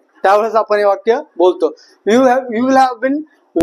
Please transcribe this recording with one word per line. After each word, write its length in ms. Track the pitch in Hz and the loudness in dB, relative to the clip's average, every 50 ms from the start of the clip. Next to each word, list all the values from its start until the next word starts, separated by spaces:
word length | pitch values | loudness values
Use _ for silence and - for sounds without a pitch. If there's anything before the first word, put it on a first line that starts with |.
| _ _ _ _ - | _ _ _ _ 0
त्यावेळेस 320 | 190 196 208 214 226 220 | 2 2 2 0 0 -2
आपण 240 | 226 214 - 208 208 | -2 -2 -2 -2 0
हे 60 | 208 | 0
वाक्य 360 | 202 196 196 - 226 220 196 202 _ _ | 0 -2 -2 -2 -2 -2 -2 -4 _ _
बोलतो. 380 | - 175 185 175 - 165 151 - _ _ _ _ _ - 196 | 0 0 0 0 0 -2 -4 -4 _ _ _ _ _ -4 0
You 120 | 214 247 | 2 2
have, 220 | 269 254 240 262 254 | 4 2 2 0 -2
you 220 | 247 226 220 247 | -6 -6 -4 -2
will 120 | 262 269 | 0 2
have 300 | 262 262 254 254 220 226 | 2 2 0 -2 -4 -4
been 140 | 262 277 302 302 - _ _ _ _ - 330 | -4 -4 -4 -8 -10 _ _ _ _ -2 0